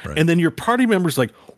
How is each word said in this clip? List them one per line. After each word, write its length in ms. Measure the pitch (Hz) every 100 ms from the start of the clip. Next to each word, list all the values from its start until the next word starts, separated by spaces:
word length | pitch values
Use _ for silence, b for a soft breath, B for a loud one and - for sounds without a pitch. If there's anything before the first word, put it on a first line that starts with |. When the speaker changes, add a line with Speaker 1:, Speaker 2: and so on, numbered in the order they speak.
| B
Speaker 1:
Right. 120 | 151
Speaker 2:
And 100 | 165
then 100 | 170
your 100 | 165
party 340 | - - 240 247
member's 320 | 196 175 135
like, 140 | 123 - B